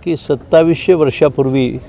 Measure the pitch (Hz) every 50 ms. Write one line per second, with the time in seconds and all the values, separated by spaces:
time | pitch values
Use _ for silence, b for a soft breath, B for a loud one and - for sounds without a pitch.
0 | - 175 160 135 - - 147 123 - - 170 160 165 165 165 - - - 185 160
1 | 151 135 - - 156 147 123 - 135 131 131 139 127 123 - 127 -